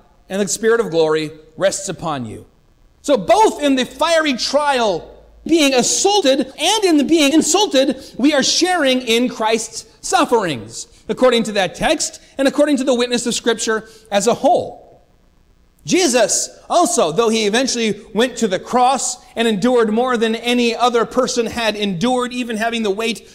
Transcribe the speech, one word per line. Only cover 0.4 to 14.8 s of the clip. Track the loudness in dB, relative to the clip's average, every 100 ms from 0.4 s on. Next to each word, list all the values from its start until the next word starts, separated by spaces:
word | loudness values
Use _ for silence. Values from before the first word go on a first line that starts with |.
| -4
Spirit | -2 0 0
of | 0
glory | 0 2 0 -2 -10 -20 -2
rests | 0 0 -6
upon | -8 -6 -6 -8
you." | -12 -18 _ _ _ _ _
So | 0 0
both | 4 4 4 2
in | 0 0
the | -2
fiery | -2 0 2 0
trial, | -2 -2 0 0 2 0 -2 -6 -18 -20 -16 0
being | 2 4
assaulted, | 2 0 0 2 2 2 2 -2 -4
and | -2 0
in | 2 2
the |
being | 4 4 4
insulted, | 4 2 2 2 2 2 -2 -8 -2
we | 2
are | 2
sharing | 0 0 0 2 2 0
in | 0 0 0
Christ's | -2 -2 -2 -4 -12 -16 _
sufferings, | -2 0 2 0 0 -4 -10 -14 -16 -16 -10
according | 0 2 2
to | 0
that | -2 -2 -2
text | -2 -2 -4 -10 -14 -4
and | -2
according | 2 2 2
to |
the | 2
witness | 0 0 -2 -4
of |
Scripture | -4 -2 -2 -2 -4 -6 -18 -4
as | 0 2
a |
whole. | 2 2 2 0 -12